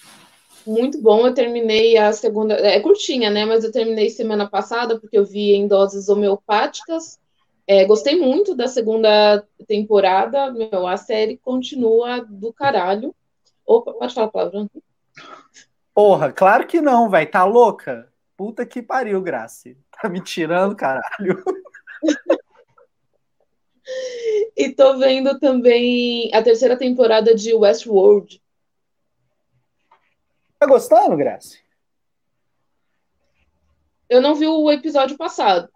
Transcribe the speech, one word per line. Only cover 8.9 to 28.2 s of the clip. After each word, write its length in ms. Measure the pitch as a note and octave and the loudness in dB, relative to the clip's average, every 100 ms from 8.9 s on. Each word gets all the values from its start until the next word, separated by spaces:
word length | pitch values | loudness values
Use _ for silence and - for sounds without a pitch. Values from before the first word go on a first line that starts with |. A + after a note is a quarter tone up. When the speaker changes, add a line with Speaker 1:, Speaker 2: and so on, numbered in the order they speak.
| A3 A3 G#3+ G#3 G#3 - _ - | 0 2 4 4 2 -2 _ -6
Speaker 1:
temporada, 840 | G#3 G#3+ G#3 F#3+ F#3+ A3+ C#4 C4+ | -6 0 2 2 2 0 -2 -4
meu, 340 | A#3+ A3 G3 F3+ | -6 -6 -4 -4
a 100 | F#3+ | -6
série 420 | - G#3+ A3 B3+ | -6 -4 -4 -6
continua 840 | - B3+ B3+ C4+ A3+ A3+ A#3+ B3 | -6 -6 -6 -4 2 2 0 -8
do 320 | A3+ G3 A3 | -10 -14 -14
caralho. 640 | - C#4 A3+ F3+ G#3 C4+ - _ _ _ _ - | -4 -2 0 -2 -4 -6 -14 _ _ _ _ 0
Opa, 260 | A#3 - | 0 0
pode 220 | A3 B3 | -8 -8
falar 120 | B3 A3 | -4 -4
a 40 | |
palavra? 360 | F#3+ F3 G3 G#3 - _ _ _ - - - _ _ _ _ _ | -4 -6 -6 -12 -14 _ _ _ -20 -20 -20 _ _ _ _ _
Speaker 2:
Porra, 380 | - G#3 E3+ C#3+ | 2 4 4 0
claro 340 | - F#3+ A#3 - | 2 2 4 2
que 140 | E4+ | 0
não, 300 | D4 A#3+ A3+ | 2 2 2
véi, 160 | F3+ D3+ | 0 0
tá 180 | G3 | 0
louca? 680 | F#3 A#3 A#3 G3 - A#2+ A#2 _ _ _ | 2 4 4 2 -10 -14 -14 _ _ _
Puta 280 | G3+ A3+ | -14 -10
que 180 | A#3+ B3+ | -12 -12
pariu, 380 | A3+ C4 A3+ G3 | -6 -6 -4 -4
Grace. 560 | F3+ B2+ A2+ - B2+ B2+ _ | -4 -8 -10 -18 -20 -20 _
Tá 180 | - - | -10 -8
me 140 | F3+ | -8
tirando, 540 | F3 - D#3 F3 G3 - | -10 -8 -4 0 -2 -2
caralho. 680 | C#3+ C3 - - F#3+ - F#4 F#4+ - - - - | -4 -4 -8 -8 -6 -4 -6 -8 -12 -20 -20 -6
<laughs> 460 | D#4+ D4 F4 - - _ _ _ _ _ _ _ _ _ _ _ _ _ - C5 B4+ A#4+ A#4 G#4+ A4+ - | -4 -4 -2 -4 -4 _ _ _ _ _ _ _ _ _ _ _ _ _ -14 -12 -10 -8 -4 -4 -4 -4
Speaker 1:
E 180 | C4 | -6
tô 240 | - C4+ C4+ | 4 2 4
vendo 400 | C4 C4 C4+ C#4 | 0 0 -2 0
também 920 | C#4+ B3+ A#3+ A#3 B3 B3 A#3+ A#3+ A#3 | 0 2 2 2 0 -2 -2 -4 -2
a 80 | A3 | 0
terceira 340 | A3+ A3+ B3 B3 | 2 2 2 0
temporada 580 | B3+ B3 A3+ A3 A3 | -2 0 2 2 2
de 200 | A3 A3 | 2 2
Westworld. 880 | A3+ G3+ A3+ A#3+ G3+ G3 G#3 | 2 2 0 0 2 4 4